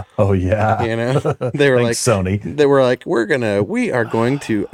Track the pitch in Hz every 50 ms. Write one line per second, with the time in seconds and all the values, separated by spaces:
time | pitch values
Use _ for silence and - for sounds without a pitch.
0 | 98 - _ - 107 98 98 92 90 90 110 104 104 107 101 - 120 113 113 113
1 | 117 123 135 139 - 127 - - 127 120 - 143 143 139 127 120 120 117 117 -
2 | - 123 110 95 92 92 98 104 - 82 - 147 147 139 139 135 131 123 127 -
3 | - - 175 - 220 208 156 127 120 107 101 101 104 - 214 247 247 202 - 123
4 | 113 113 113 113 117 123 139 139 - - 113 104 92 -